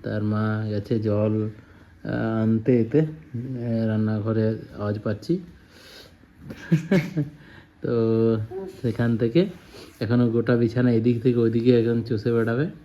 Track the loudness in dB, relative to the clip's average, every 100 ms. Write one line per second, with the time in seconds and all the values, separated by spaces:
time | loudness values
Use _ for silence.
0 | -4 -4 -2 0 0 -2 -4 -4 -2 -2
1 | 0 0 2 0 -2 -8 -20 -20 -20 -14
2 | -8 -4 -2 0 2 2 4 2 4 2
3 | 0 -4 -12 -10 -8 -8 -4 -2 0 0
4 | 0 -2 -2 0 0 -2 -10 -8 -4 -4
5 | -4 -6 -4 -4 -4 -20 -20 -20 -20 -20
6 | -20 -20 -20 -20 -18 -16 -2 -2 2 0
7 | 0 -4 -6 -8 -20 -20 -20 _ -2 0
8 | 2 4 2 2 -4 -10 -10 -6 -6 0
9 | 0 2 2 2 2 -2 -20 -20 -20 -8
10 | 0 2 2 2 2 2 2 2 2 4
11 | 2 2 2 2 2 2 4 4 4 0
12 | -2 -4 0 0 0 0 -2 -6